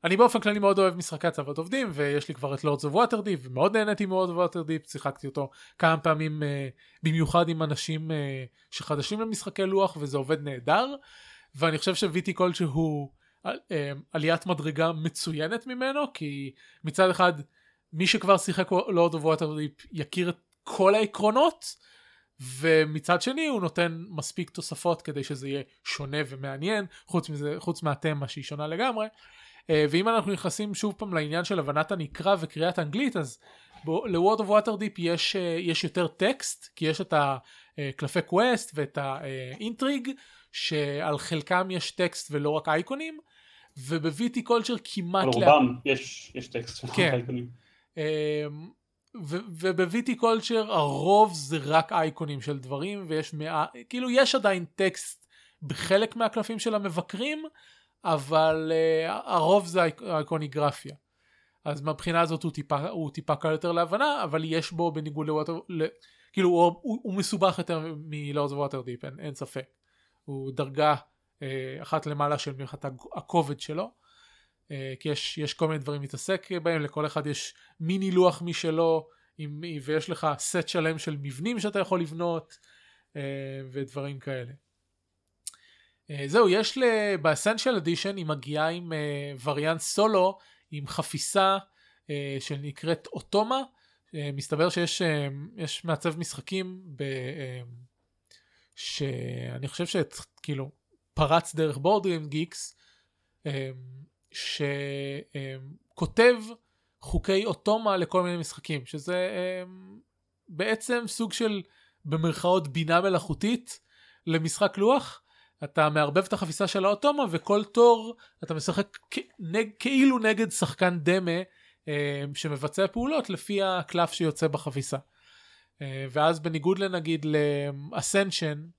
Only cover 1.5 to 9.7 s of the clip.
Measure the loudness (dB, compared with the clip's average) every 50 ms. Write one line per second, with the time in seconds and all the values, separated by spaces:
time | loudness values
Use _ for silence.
1.5 | -6 -6 -4 -2 -2 -2 -2 -2 -2 -2 0 0 0 -2 -2 -4 -8 -6 -4 -4
2.5 | -4 -2 0 0 0 0 -2 0 2 2 4 4 2 -2 0 -2 -4 -4 -4 -6
3.5 | 0 2 2 4 4 2 2 2 0 0 0 0 2 2 2 2 2 0 0 0
4.5 | 0 -4 -4 -4 -4 -4 -6 -8 -12 -6 -4 -6 -6 -4 -12 -8 -6 -6 -6 -6
5.5 | -8 -20 -20 -20 _ 2 4 4 4 4 4 2 2 2 0 -4 -2 -2 -2 -2
6.5 | -2 -4 -6 -8 -10 _ _ _ _ _ 0 0 2 2 2 4 4 4 4 4
7.5 | 0 -2 -2 -2 -2 -4 -4 -4 -4 -4 -4 -4 -4 -2 -2 -4 -6 -8 -10 -12
8.5 | _ _ _ _ -12 -12 -4 -2 -2 -2 -2 -4 -2 -2 -2 -4 -4 -6 -6 -8
9.5 | -2 -2 0 2